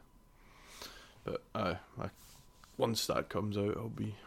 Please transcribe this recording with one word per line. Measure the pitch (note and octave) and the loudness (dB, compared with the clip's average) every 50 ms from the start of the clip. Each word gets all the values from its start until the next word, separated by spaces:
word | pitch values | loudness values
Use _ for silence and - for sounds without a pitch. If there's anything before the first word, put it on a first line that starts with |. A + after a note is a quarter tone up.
| - - - - - - - - - - - - - - - - - - - - - - - - - | -10 -16 -20 -20 -20 -20 -20 -20 -20 -20 -20 -20 -20 -18 -14 -14 -14 -14 -14 -16 -18 -20 -18 -8 -6
but, | - - - - - - | -4 -4 -4 -6 -4 -2
uh, | A2 G#2 F2+ E2 - - - - A#2+ | 0 2 2 2 0 -4 -10 -6 -4
I, | G#2+ F#2 - - - - - - - - - - - - - | -4 -4 -6 -8 -20 -20 -20 -20 -20 -20 -20 -20 -20 -12 0
once | - - A#2 A2 - - | 2 2 4 4 2 2
that | - - - - - | 2 2 2 2 2
comes | - F#2 G#2 G#2 G2+ | 0 0 2 2 2
out, | G#2 G2+ G#2 - | 4 4 4 2
I'll | - A2+ A2+ | 2 -2 -4
be | A2 A2 G#2+ G#2+ G#2 - - | -2 -2 -2 -2 -2 -6 -10